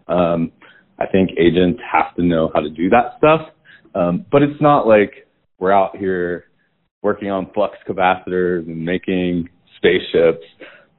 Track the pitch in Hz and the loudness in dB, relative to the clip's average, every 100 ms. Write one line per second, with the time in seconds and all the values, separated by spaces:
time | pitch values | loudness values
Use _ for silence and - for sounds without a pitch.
0 | - 87 85 85 82 - - _ _ - | -6 -2 0 0 -4 -8 -20 _ _ -8
1 | - 98 95 - 85 82 90 85 - - | -2 0 0 2 2 4 2 0 -2 -2
2 | - - 87 82 80 82 76 78 90 117 | -2 -2 0 0 0 -2 -4 -4 0 2
3 | 120 - 151 160 160 _ _ - _ 98 | 0 0 2 2 -2 _ _ -20 _ -4
4 | 87 87 - 143 143 143 147 147 110 107 | -2 -2 0 2 2 2 2 4 4 4
5 | 98 - - _ _ - 92 98 95 - | 4 -4 -20 _ _ -6 0 2 0 -4
6 | 95 92 87 87 - _ _ _ _ _ | -4 -4 -4 -6 -12 _ _ _ _ _
7 | 101 104 101 98 92 - 98 - - 95 | -4 -4 -4 -6 -6 -4 -4 -6 -10 -2
8 | 92 - - 90 90 90 82 82 80 90 | 0 0 -4 -2 -2 -2 -6 -8 -6 -6
9 | - 92 90 87 85 _ _ _ 92 90 | -4 -4 -2 -4 -6 _ _ _ 0 0
10 | - 87 82 80 - - - - _ | 0 2 2 0 -6 -20 -20 -20 _